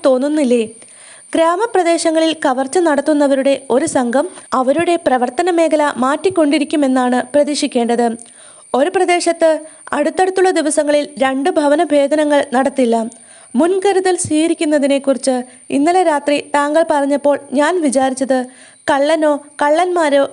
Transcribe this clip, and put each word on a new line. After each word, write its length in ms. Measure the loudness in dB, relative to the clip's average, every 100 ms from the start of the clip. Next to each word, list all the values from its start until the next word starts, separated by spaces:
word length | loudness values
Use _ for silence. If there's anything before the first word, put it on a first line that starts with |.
| 0
തോന്നുന്നില്ലേ? 580 | 0 0 0 0 0 -2 -10 -20 -20 -20 -20 -6 0
ഗ്രാമപ്രദേശങ്ങളിൽ 960 | 2 0 0 0 0 0 0 0 0
കവർച്ച 440 | 0 -2 -2 -2 0
നടത്തുന്നവരുടെ 760 | 0 0 0 0 2 2 0 -2 0
ഒരു 160 | 0 0
സംഘം 400 | -2 0 -2 -2 -8 -6
അവരുടെ 420 | -2 0 0 0 0
പ്രവർത്തന 540 | 0 0 -2 -2 -2
മേഖല 320 | 0 2 2 0 -2
മാറ്റിക്കൊണ്ടിരിക്കുമെന്നാണ് 1200 | -2 0 -2 0 0 0 -2 -2 0 0 0 -2 0
പ്രതീക്ഷിക്കേണ്ടത്. 760 | 0 0 -2 -2 -2 -2 0 -2 -4 -16 _ -20 -20 -6
ഒരു 160 | -2 0
പ്രദേശത്ത് 600 | 0 0 0 0 0 0 0 -6 -20 -8
അടുത്തടുത്തുള്ള 560 | -4 -2 0 -2 2 0
ദിവസങ്ങളിൽ 580 | 2 0 0 0 0 -2 -2
രണ്ട് 320 | -2 0 -2
ഭവനഭേദനങ്ങൾ 960 | 0 0 0 2 2 2 0 2 0 0
നടത്തില്ല. 420 | -2 -2 0 0 0 -4 -10 _ -20 -6 0
മുൻകരുതൽ 600 | 0 2 2 2 0 -2
സ്വീകരിക്കുന്നതിനെക്കുറിച്ച് 1300 | -2 0 0 0 0 0 2 0 0 -2 0 -2 -6 -16 -6
ഇന്നലെ 340 | -2 2 2
രാത്രി 340 | 2 0 0 -2 0 -2
താങ്കൾ 280 | 0 0 0
പറഞ്ഞപ്പോൾ 480 | 0 0 0 0 0 -2
ഞാൻ 280 | 0 0 0
വിചാരിച്ചത് 560 | 0 0 0 -2 -2 -2 -4 -14 -20 _ -2
കള്ളനോ 440 | 0 2 2 0 -2 -6 -4
കള്ളന്മാരോ 680 | 0 2 0 0 2 2 0